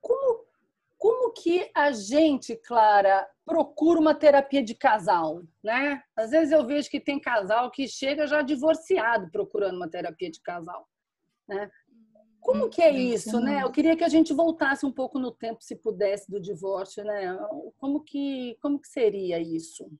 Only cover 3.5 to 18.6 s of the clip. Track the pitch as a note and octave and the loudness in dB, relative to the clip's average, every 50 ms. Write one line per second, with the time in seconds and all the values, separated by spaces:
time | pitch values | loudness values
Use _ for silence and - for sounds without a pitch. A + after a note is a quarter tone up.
3.5 | E4+ E4 D4 - - - D4+ D#4+ E4+ E4+ D#4 D#4 D4 D4+ - D4+ C#4+ C#4 C#4 C#4 | 0 0 0 0 -2 0 2 4 4 4 4 2 2 6 6 6 6 6 2 2
4.5 | C#4 C#4 B3 G#3 A3+ _ - C4+ G#3+ A3 F3 G3 F#3 E3+ E3 - D#3 F3 F3+ - | -2 -2 -2 -2 -8 _ 2 2 2 2 2 2 2 2 2 -2 -4 -6 -12 -18
5.5 | _ _ _ G#3 A3+ B3+ C#4 D4 C#4+ C4 _ _ _ - A3+ A3 B3+ D#4+ E4 C#4 | _ _ _ -4 -2 -2 -2 -2 -4 -6 _ _ _ -6 -4 2 2 2 4 4
6.5 | D#4 D#4 C4+ A3+ D4 D4 C#4 - - C#4 - - C#4+ C#4 - C4+ A#3+ A3 G3 F#3 | 4 2 2 2 -2 -4 -4 -4 -8 -6 -4 -4 -6 -4 -4 -2 -2 -2 0 0
7.5 | G#3+ A#3 B3 B3 - - C4+ G#3+ - - - C4+ C#4+ D4 D4+ C#4 D4 D4+ D4 B3 | 0 0 0 -2 -4 -8 -8 -8 -6 -6 -4 -4 -2 -2 -2 0 0 0 0 0
8.5 | D4+ B3 C4 D#4 D#4+ D#4 - - F#4+ F#4 A3 A3+ A#3 A3 F#3+ F3 _ G3+ G3 - | -2 0 2 2 2 2 0 -2 -2 0 2 0 0 -2 -2 -4 _ -6 -6 -4
9.5 | _ G#3 G3 F#3+ F#3 F3+ F3 D#3+ - F3+ E3+ F3 E3 _ F#3 F3 D#3+ - _ - | _ -4 -4 -4 -4 -6 -10 -8 -8 -8 -8 -8 -8 _ -10 -10 -10 -12 _ -10
10.5 | F3 F3 E3 F3 - - - _ _ _ _ _ _ _ _ _ _ _ _ - | -10 -10 -10 -12 -14 -16 -18 _ _ _ _ _ _ _ _ _ _ _ _ -10
11.5 | G3+ G3 G#3 G3 _ _ _ _ _ _ _ _ _ _ _ _ _ _ - - | -8 -8 -8 -10 _ _ _ _ _ _ _ _ _ _ _ _ _ _ -2 0
12.5 | C5 - C5+ G#4+ - - E4+ D#4+ C#4+ C4 B3+ B3 A#3 G3+ - A3 A3 A#3 B3 C4+ | 0 2 0 -2 2 4 4 6 6 4 0 0 0 -2 -4 -2 -2 0 0 0
13.5 | C#4+ C#4 C4 B3 B3+ D4+ D4+ D#4+ E4 E4 E4+ E4 C4 D#4+ D#4+ E4 D4+ C#4 E4 E4 | 0 0 -2 -2 0 2 4 4 4 4 2 4 4 4 4 4 2 2 2 0
14.5 | D#4+ E4 D#4 C#4 C#4 C4+ - C#4 A#3+ - C4 B3 - C4+ B3+ B3 - _ - A3+ | 2 0 0 0 0 0 -2 -6 -4 -4 -8 -6 -6 -6 -6 -6 -8 _ -10 -10
15.5 | A3+ A3 - - B3+ - _ A3 G3+ F3+ G3+ G3 G3 G3+ - - F#3+ G3+ F3 F#3 | -10 -10 -14 -16 -16 -6 _ -6 -6 -4 -4 -4 -4 -4 -8 -10 -12 -10 -8 -10
16.5 | G3 D#3 F3+ F#3+ G3 F#3 G3 F#3+ - A3 G#3 G#3 G#3 G3+ G3 F3+ F#3 F#3+ - - | -10 -8 -6 -6 -6 -6 -6 -10 -12 -12 -8 -6 -6 -6 -6 -6 -8 -8 -10 -10
17.5 | - C#4+ - A3+ _ _ - C4+ C#4+ D4+ D4+ _ - C#4 C#4 C#4 C4+ C4 B3+ A#3+ | -10 -12 -14 -16 _ _ -6 -4 -4 -4 -6 _ -8 -8 -6 -6 -6 -8 -8 -10
18.5 | A3+ _ | -12 _